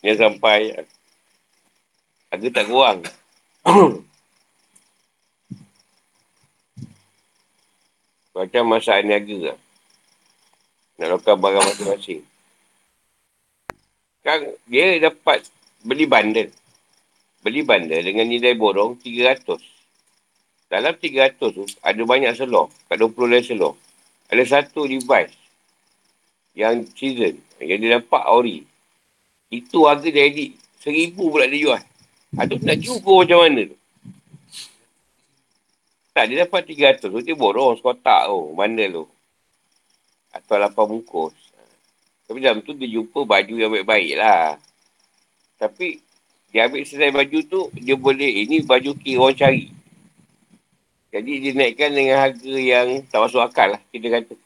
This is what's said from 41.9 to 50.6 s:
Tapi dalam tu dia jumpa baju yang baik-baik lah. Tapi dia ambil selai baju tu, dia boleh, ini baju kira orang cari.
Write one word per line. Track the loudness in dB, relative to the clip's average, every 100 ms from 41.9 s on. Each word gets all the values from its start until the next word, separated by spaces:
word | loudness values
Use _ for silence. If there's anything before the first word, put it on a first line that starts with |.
| _ _ _ _
Tapi | -2
dalam | 0 0
tu | -6 -12
dia | -6
jumpa | -6 -6 -8 0
baju | 0 0 -4
yang | -2
baik-baik | -2 0 0 0
lah. | 0 2 2 0 -4 _ _ _ _ _ _ _ _ _ _
Tapi | -8 _ -10 -10 _ _ _ _ _
dia | -2 0
ambil | -2 -12
selai | -2 -2
baju | 0 -2 -4
tu, | -4 -6 -6
dia | -10 -4 -2
boleh, | 0 0 -2 -4 -2
ini | -2
baju | 2 0 0
kira | -10 -4 2
orang | 2
cari. | 4 2 0 -6 -20 _ _ _ _ _ _ _ _